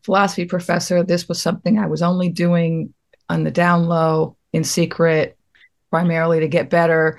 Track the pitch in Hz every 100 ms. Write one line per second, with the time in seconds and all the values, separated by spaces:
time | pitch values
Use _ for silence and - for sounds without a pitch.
0 | - 190 196 190 175 180 175 175 - 180
1 | 175 175 175 170 - - - 214 185 156
2 | 170 180 180 175 175 170 165 165 156 -
3 | _ _ - 170 156 165 175 175 170 170
4 | 160 160 160 - _ 160 156 - 165 -
5 | 165 160 - - _ _ _ _ _ 165
6 | 175 165 165 165 160 160 139 170 170 160
7 | 160